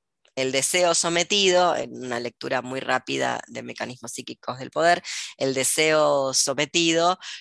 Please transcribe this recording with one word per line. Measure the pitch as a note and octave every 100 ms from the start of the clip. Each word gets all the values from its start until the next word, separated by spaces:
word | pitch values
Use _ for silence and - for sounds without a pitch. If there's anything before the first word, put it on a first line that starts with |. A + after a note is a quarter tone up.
| _ _ _ -
el | C3
deseo | C3 - F3+ F3
sometido, | E3 F3 E3+ F3 G#3 F#3+ F3+ F3+ C#3+
en | B2+ A#2+
una | B2+ A#2+
lectura | A#2+ - C3+ C3
muy | B2 C3
rápida | B2+ B2+ - C3+ B2+ A#2+ -
de | A#2
Mecanismos | A#2+ A#2 A2+ B2+ A#2
psíquicos | - B2 B2 - B2
del | B2+
poder, | D3+ E3 F3 - - - -
el | C3+
deseo | C3 B2+ - D#3 D#3 D3+ C#3+ C3+
sometido | C3 - C3+ D3 F3 E3 E3 E3+ F#3 - -